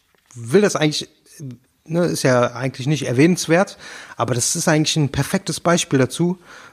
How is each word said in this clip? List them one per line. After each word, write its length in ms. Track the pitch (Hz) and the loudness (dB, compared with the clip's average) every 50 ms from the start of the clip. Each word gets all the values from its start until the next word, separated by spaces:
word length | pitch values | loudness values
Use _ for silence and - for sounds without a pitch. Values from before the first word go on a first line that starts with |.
| _ _ _ _ _ _ - | _ _ _ _ _ _ -20
will 280 | 120 117 113 127 196 208 | -16 -6 2 2 4 4
das 120 | 190 - | 4 2
eigentlich, 360 | - 156 151 147 - - - _ _ _ _ - - 151 131 120 - _ _ _ _ _ | 2 0 0 0 -2 -8 -10 _ _ _ _ -20 -16 -16 -16 -16 -16 _ _ _ _ _
ne, 220 | - 160 170 175 | -6 -2 0 0
ist 160 | 160 - 107 - | 0 -2 0 2
ja 320 | 135 127 123 120 120 120 | 2 4 4 2 0 -2
eigentlich 320 | 117 127 135 127 - 123 | -4 -8 -8 -6 -6 -2
nicht 200 | 139 156 139 135 | -2 -2 -2 -2
erwähnenswert, 680 | 123 127 120 147 175 185 - - - 160 170 202 196 - - - - - - - - - | -2 2 4 4 4 4 2 0 0 2 2 2 0 -4 -20 -20 -20 -20 -20 -20 -14 -6
aber 160 | - 117 - 127 | -4 -2 -2 -2
das 220 | 120 123 - - | -2 -2 -2 -4
ist 120 | 170 - - | -2 0 2
eigentlich 280 | 160 156 156 - - | 2 2 2 2 0
ein 140 | 165 147 135 | 0 0 0
perfektes 500 | - 135 139 - - 190 - - 160 - | 0 -2 -4 -2 -2 -4 -4 -4 -8 -4
Beispiel 380 | - - - 165 - - - 135 | 0 0 0 0 0 0 2 2
dazu, 400 | 131 123 - - 165 175 185 185 - - - - - - | 2 0 0 -2 -2 -2 -2 -4 -8 -20 -20 -20 -20 -20